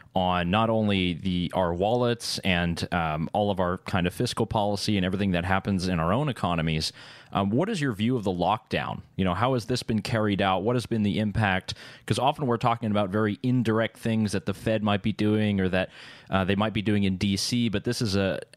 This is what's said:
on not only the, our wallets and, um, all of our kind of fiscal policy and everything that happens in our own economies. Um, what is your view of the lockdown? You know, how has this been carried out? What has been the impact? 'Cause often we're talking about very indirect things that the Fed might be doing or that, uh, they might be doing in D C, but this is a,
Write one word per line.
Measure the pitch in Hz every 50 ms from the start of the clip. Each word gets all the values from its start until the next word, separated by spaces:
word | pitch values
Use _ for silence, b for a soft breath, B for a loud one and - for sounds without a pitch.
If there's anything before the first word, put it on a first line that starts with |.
| B B B
on | 95 92 90 90 90 87 87
not | 95 107 113
only | 113 113 110 107 104 101 95 90 90 85
the, | 76 95 95 90 87 87 - -
our | 92 92 85 85
wallets | 85 95 107 120 123 123 120 117 - - - - -
and, | - 95 90 87 87 85 85 - - -
um, | - 87 82 78 76 80 80 - -
all | 104 104 101
of | 95 92
our | 90 87 90 -
kind | - - - 92 87
of | 90 -
fiscal | - 123 - - - 113
policy | - - 110 101 104 104 98 - 107 107
and | 98 92
everything | 95 95 95 104 98
that | 87 85 87
happens | 95 92 92 - 101 98 90 87
in | 92 90 82
our | 80 85
own | 101 131 156
economies. | 143 - - - 87 87 82 80 80 80 78 78 - - B B B B B B B
Um, | B 95 101 98
what | 110 139 185 220
is | 226 160
your | 143 135 107
view | 95 110 120 131
of | 120 95
the | 101
lockdown? | 90 87 85 90 107 113 - - - 78 60 - - - - - _
You | - 95
know, | 92 85
how | 98 117 135 135
has | 120 101
this | - 123 117 -
been | - 113 104
carried | - - 120 110 107 107 101 92
out? | 98 95 95 92 95
What | 117 123
has | 123 -
been | - 113 110 104
the | 104 76 98
impact? | 110 104 95 113 107 98 92 92 - - - B B B B B B
'Cause | - 104
often | 117 123 143 151 - 147
we're | 120 117
talking | 110 - 120 117 113 117 107
about | 101 104 104 92
very | 98 107 110 104 101 - -
indirect | 127 123 127 107 113 107 113 113 107 -
things | - - 113 110 110 110 98
that | 104 95 -
the | 104 95
Fed | - - 113 110 107
might | 104 104 104 98 -
be | 110 101
doing | - 107 107 107 107 107 104 101 98
or | 95 90
that, | 92 92 - - B B B B B B B B
uh, | - 95 92
they | 90 101
might | 98 107 110 98
be | 110
doing | 92 110 104 104 101
in | 95 92
D | 90 101 101 98
C, | 95 - - 123 120 117 113
but | 95 101 -
this | 123 120 -
is | 123 101 95
a, | 98 98 95 76 - - - -